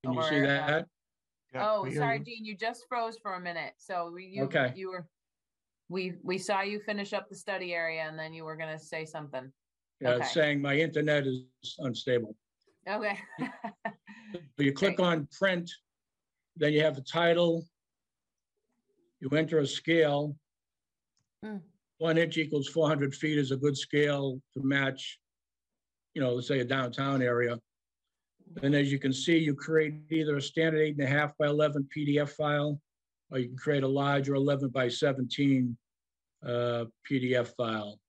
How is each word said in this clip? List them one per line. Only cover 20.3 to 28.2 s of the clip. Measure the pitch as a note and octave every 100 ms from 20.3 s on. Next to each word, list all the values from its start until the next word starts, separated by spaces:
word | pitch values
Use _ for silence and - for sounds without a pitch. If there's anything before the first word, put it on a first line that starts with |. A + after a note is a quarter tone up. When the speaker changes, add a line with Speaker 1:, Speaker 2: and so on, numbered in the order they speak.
| D3 _ _ _ _ _ _ _ _ _ _
Speaker 4:
Mm. | G#3+ G3+ D#3 _ _ _
Speaker 1:
One | E3 D#3+
inch | E3 D#3+
equals | D#3 D3+ C3+
four | E3 D3+
hundred | D3+ C#3 C#3
feet | D#3 D3
is | C3+
a | C3
good | D3 C#3
scale | - D3 D3 C#3+ C#3 B2+ _
to | C#3
match, | C3+ C#3 C3+ C3+ - - _ _ _ _ _ _ _ _ _
you | -
know, | B2+ B2
let's | B2+
say | C#3
a |
downtown | B2 C3+ B2 A#2+ C#3 C#3
area. | B2 A#2+ A#2+ A#2 _ _ _ _ _ _